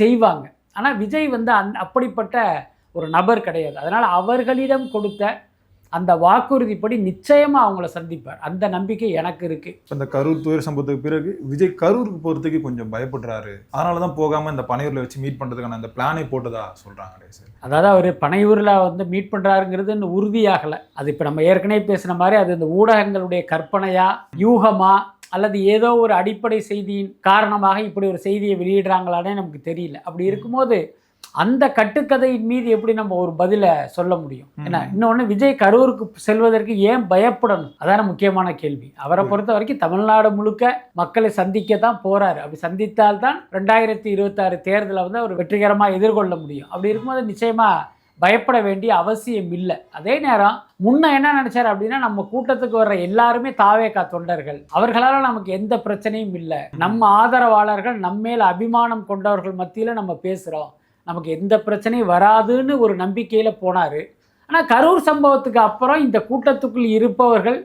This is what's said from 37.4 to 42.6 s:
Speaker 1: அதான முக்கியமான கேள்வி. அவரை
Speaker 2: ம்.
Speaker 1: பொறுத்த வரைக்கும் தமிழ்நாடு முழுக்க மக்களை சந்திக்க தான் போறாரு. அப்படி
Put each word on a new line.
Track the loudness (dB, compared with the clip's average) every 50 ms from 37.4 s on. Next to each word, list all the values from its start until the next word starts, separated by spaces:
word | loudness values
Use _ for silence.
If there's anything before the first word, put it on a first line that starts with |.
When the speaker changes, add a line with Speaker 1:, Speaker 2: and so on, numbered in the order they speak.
| 0 0 0 0 -4 -8 -12 -4
Speaker 1:
அதான | 0 2 2 2 2
முக்கியமான | 0 -2 0 0 0 2 0 -2 -2 -4
கேள்வி. | -6 -6 -6 -6 -8 -12 -16 _
அவரை | -10 -4 -2 0 0 0
Speaker 2:
ம். | 0
Speaker 1:
பொறுத்த | -2 -2 0 0
வரைக்கும் | -2 0 -2 -4 -4 -2
தமிழ்நாடு | -2 -2 0 0 2 4 4 4 4 4
முழுக்க | 2 0 -2 -2 -2 0 0 0 -2 -4 -8 _
மக்களை | -6 -6 -6 -2 0 0 0 2
சந்திக்க | 2 0 -2 0 -2 -2 0 0 0
தான் | 2 2 0 0 -2 -2
போறாரு. | 0 0 2 2 0 0
அப்படி | -2 -8 -12 -10 -8